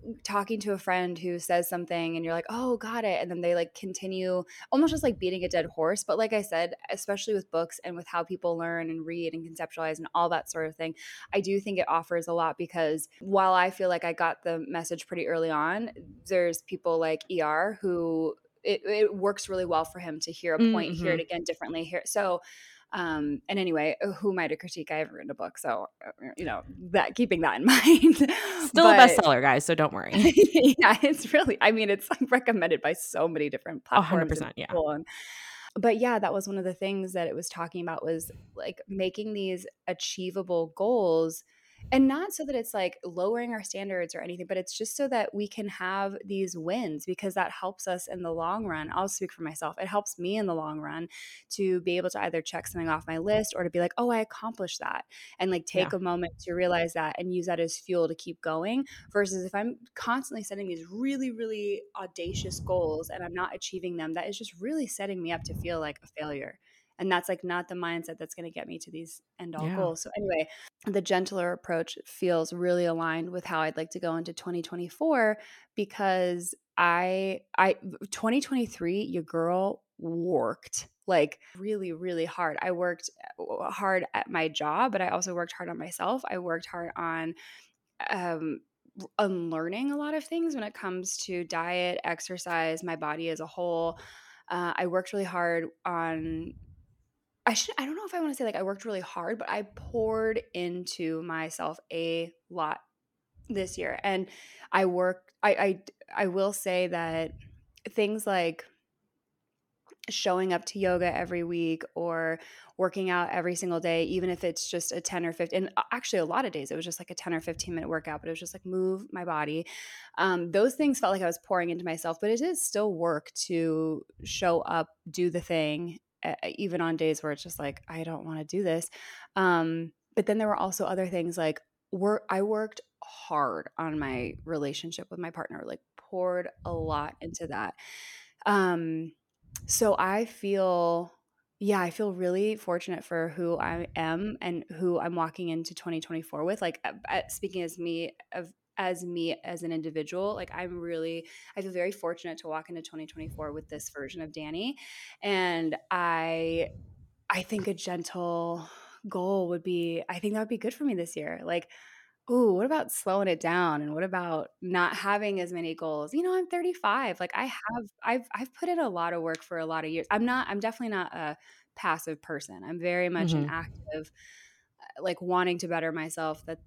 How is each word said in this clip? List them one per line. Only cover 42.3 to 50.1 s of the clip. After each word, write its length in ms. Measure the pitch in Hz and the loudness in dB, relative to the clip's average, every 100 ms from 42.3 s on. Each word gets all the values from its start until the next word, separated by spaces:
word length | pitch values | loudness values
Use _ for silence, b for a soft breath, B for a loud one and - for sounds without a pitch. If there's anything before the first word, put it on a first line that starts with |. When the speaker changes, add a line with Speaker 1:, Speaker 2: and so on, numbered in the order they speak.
Speaker 1:
so 100 | - 294 | -4 -4
that 100 | 262 | -2
it's, 180 | 233 | -2
like, 240 | 208 180 - | 0 -2 -2
lowering 480 | 180 170 190 233 240 | -8 -2 0 0 -2
our 100 | 220 | -4
standards 540 | 190 196 196 185 170 - | -6 -6 -4 -2 -4 -6
or 60 | |
anything, 260 | 175 180 175 | -8 -8 -4
but 100 | 185 | -4
it's 180 | 185 - | -4 -6
just 220 | 220 - | -6 -2
so 100 | 277 | 0
that 280 | 240 - 202 | 2 0 -2
we 120 | 208 | -4
can 200 | - 208 | -4 -8
have 500 | - 185 190 196 196 196 | -4 -2 -2 -2 -4 -4
these 320 | 196 190 180 | -2 -2 -2
wins 480 | 160 220 202 151 - | -2 -2 -2 -4 -6
because 300 | 180 196 185 | -4 -2 0
that 160 | 180 | 0
helps 360 | - 190 196 196 | -2 -6 -6 -4
us 200 | 180 - | -4 -6
in 160 | 185 | -6
the 80 | 170 | -4
long 340 | 165 165 208 208 | -2 -2 -2 -2
run. 240 | 160 151 | -4 -4
I'll 160 | - 196 | -2 -2
speak 240 | - 185 | -4 -8
for 120 | - | -6
myself. 320 | 160 156 156 - | -8 -6 -6 -6
It 80 | 185 | -2
helps 300 | 208 208 | -2 -2